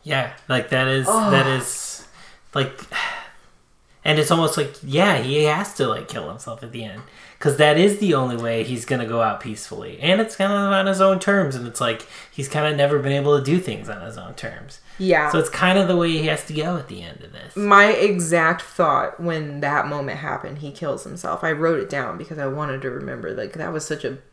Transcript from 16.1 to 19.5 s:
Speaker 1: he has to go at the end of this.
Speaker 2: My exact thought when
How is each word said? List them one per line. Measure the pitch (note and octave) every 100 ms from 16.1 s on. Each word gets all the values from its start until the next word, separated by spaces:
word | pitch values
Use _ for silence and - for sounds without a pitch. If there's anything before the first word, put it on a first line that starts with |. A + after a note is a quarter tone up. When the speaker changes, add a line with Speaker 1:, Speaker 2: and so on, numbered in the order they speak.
Speaker 1:
he | D#3+ D#3
has | D3 -
to |
go | D#3 D#3+ F3
at | -
the | F#2
end | E2 -
of | -
this. | - -
Speaker 2:
My | F#3+ G3+ G3+ G#3
exact | A3 G3+ F3+ E3 F3 D#3+ F3
thought | - - E3 C3+ - -
when | E3+ D#3+ D3+